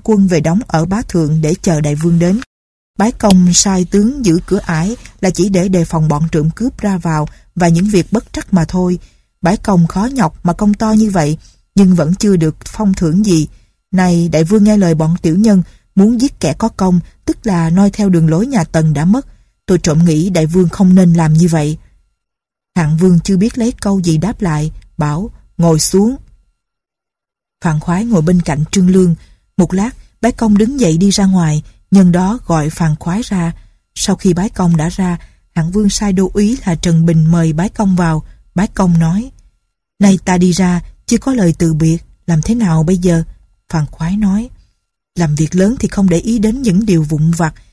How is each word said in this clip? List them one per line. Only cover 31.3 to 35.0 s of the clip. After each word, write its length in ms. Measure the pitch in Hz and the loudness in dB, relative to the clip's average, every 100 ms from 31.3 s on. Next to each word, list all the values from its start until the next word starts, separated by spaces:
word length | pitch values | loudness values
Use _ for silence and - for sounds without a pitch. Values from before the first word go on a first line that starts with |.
| 185 160 151 - - _ | 2 0 -2 -6 -16 _
nhân 220 | 196 180 | 4 4
đó 260 | 175 185 247 - | 4 0 -4 -2
gọi 240 | 165 147 | -2 -2
Phàn 260 | - 160 151 | -2 -2 -4
Khoái 220 | - 190 | -4 -6
ra. 300 | 254 190 165 - - _ _ | -4 -4 -4 -8 -16 _ _
Sau 220 | - - 185 | -8 -4 -2
khi 180 | 190 | 0
Bái 140 | 170 208 | 0 -2
Công 280 | - 180 165 | -2 0 0
đã 120 | 160 | -2
ra, 300 | - | -4